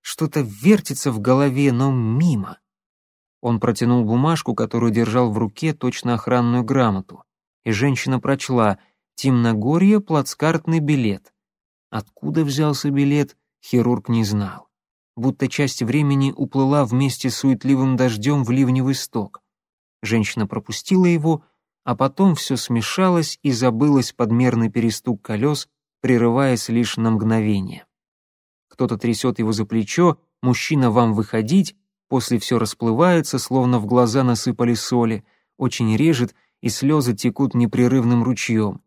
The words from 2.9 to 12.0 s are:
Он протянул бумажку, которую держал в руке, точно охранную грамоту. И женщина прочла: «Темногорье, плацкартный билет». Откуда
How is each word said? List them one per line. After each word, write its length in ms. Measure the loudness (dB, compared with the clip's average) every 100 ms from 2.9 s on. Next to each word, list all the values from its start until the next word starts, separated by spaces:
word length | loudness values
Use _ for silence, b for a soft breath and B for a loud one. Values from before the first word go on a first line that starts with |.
| _ _ _ _ _
Он 180 | -4 0
протянул 460 | 0 0 2 2
бумажку, 500 | 2 2 2 0 -2
которую 380 | -4 -4 -2 0
держал 400 | 0 0 0 0
в 60 | 0
руке, 360 | -4 -4 -6
точно 400 | -4 -6 -4 -4
охранную 480 | -4 0 0 0 0
грамоту. 640 | 0 0 2 0 -6 -20 _ _ _ _
И 80 | -4
женщина 480 | 0 0 -2 -2 -2
прочла: 580 | -2 -4 -2 0 2 0 b b _ -4
«Темногорье, 840 | 0 2 2 0 0 2 4 4
плацкартный 800 | 2 -2 -2 -2 -2 -2 0 -2
билет». 540 | 0 0 0 -4 _ _ _ _ _ _ _
Откуда 540 | -12